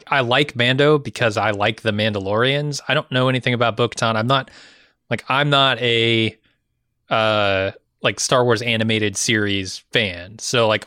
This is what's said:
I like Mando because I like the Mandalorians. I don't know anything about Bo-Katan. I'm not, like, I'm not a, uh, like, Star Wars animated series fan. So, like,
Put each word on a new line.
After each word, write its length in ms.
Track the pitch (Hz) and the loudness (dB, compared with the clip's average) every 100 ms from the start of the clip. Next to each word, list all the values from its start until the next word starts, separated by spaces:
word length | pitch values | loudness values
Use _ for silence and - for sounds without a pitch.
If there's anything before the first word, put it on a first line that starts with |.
| - | -2
I 140 | 143 | -2
like 340 | 123 127 147 120 | 2 2 0 0
Mando 420 | 120 131 143 151 | 0 4 4 2
because 360 | 127 - 120 107 | 0 -2 -2 0
I 140 | 104 | -2
like 300 | 101 104 110 | 0 -2 -2
the 100 | 113 | -2
Mandalorians. 880 | 104 110 104 95 104 127 143 147 139 - | 0 0 -2 -2 0 0 0 -4 -6 -2
I 60 | |
don't 180 | 135 - | -2 -2
know 160 | 127 127 | -2 0
anything 260 | 127 127 | 0 -2
about 220 | 120 117 107 | 0 0 0
Bo-Katan. 400 | 120 - 117 110 | -2 0 -2 0
I'm 120 | 113 | 0
not, 240 | 135 131 - - - _ _ - | 0 -2 -16 -20 -20 _ _ -8
like, 160 | 117 - | -8 -2
I'm 220 | 131 147 | 0 2
not 300 | 143 135 120 | 2 2 2
a, 560 | 123 117 117 113 110 - _ _ _ _ _ _ - | 0 2 2 2 0 -4 _ _ _ _ _ _ -4
uh, 600 | 117 110 107 101 95 95 - _ _ | 0 2 2 2 0 -2 -6 _ _
like, 160 | 127 104 | -4 -4
Star 240 | - 135 | 0 2
Wars 180 | 123 110 | 2 0
animated 560 | 120 113 113 110 104 98 | 0 -2 0 0 0 -2
series 640 | - 110 104 98 95 - _ | -2 0 0 -2 -4 -10 _
fan. 460 | 135 107 87 90 110 | -2 -2 -6 -14 -12
So, 300 | - 127 110 | -4 2 2
like, 180 | 107 | 2